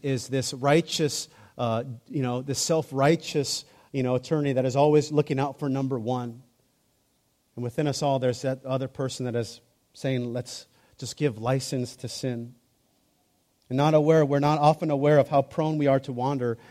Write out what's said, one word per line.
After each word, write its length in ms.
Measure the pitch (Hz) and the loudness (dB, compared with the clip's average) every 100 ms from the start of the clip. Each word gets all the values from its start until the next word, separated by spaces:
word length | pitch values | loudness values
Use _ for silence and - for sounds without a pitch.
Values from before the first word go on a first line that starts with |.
is 240 | 139 127 - | -4 -4 -4
this 260 | 131 127 | -4 -4
righteous, 760 | 131 139 160 170 - 147 - - _ - - | -2 2 2 2 -2 -2 -4 -10 _ -14 -6
uh, 260 | 117 113 139 120 - | -2 -2 -6 -12 -8
you 140 | 147 | -4
know, 220 | 127 123 | -2 -4
this 160 | 139 123 | -4 -4
self-righteous, 1080 | - 160 - 135 143 170 - 151 127 - - _ _ | 0 -2 -2 2 4 2 0 -4 -2 -6 -10 _ _
you 120 | 139 | -2
know, 100 | 127 | 0
attorney 400 | 127 - 156 143 | 0 0 -2 0
that 100 | 131 | 0
is 120 | 127 135 | 0 4
always 360 | 151 151 143 | 4 4 4
looking 280 | 151 151 135 | 0 0 0
out 180 | 143 - | -2 -4
for 100 | 143 | -4
number 300 | 135 135 127 | -2 -2 -4
one. 460 | 113 123 120 120 _ _ _ _ _ _ _ _ _ _ _ 120 | -4 -4 -6 -12 _ _ _ _ _ _ _ _ _ _ _ -10
And 80 | |
within 240 | 120 - 147 | -8 -2 -2
us 160 | 131 | 0
all, 160 | 143 135 | 0 0
there's 240 | 127 120 | 0 -2
that 200 | 135 131 | -4 -6
other 240 | 131 131 131 | -4 -4 -4
person 380 | - 131 - 123 | -6 -6 -6 -4
that 100 | 117 | -4
is 240 | 110 - _ _ _ | -6 -10 _ _ _
saying, 400 | - 139 127 120 | -8 -4 -2 -4
"Let's 340 | 120 - - - _ _ - | -8 -10 -14 -18 _ _ -14
just 180 | 123 - | -12 -2
give 220 | 147 110 | -2 -2
license 560 | 117 131 - 135 120 - | -2 -2 -2 -6 -6 -8
to 120 | 120 | -12
sin." 460 | - 135 117 120 - _ _ _ _ _ _ _ _ _ _ - | -6 -6 -6 -8 -16 _ _ _ _ _ _ _ _ _ _ -4
And 80 | 131 | 2
not 180 | 151 156 | 4 6
aware, 280 | 151 160 | 6 6
we're 140 | 139 143 | 4 4
not 220 | 147 151 | 2 4
often 320 | 147 156 165 | 4 4 0
aware 260 | 143 143 147 | 2 4 6
of 120 | 123 | 4
how 120 | 143 | 2
prone 380 | 135 - 156 151 | 0 -2 -2 2
we 80 | 139 | 2
are 120 | 135 | 2
to 120 | 139 | 0
wander 460 | 120 135 139 120 110 - | -4 -2 -2 -2 -4 -10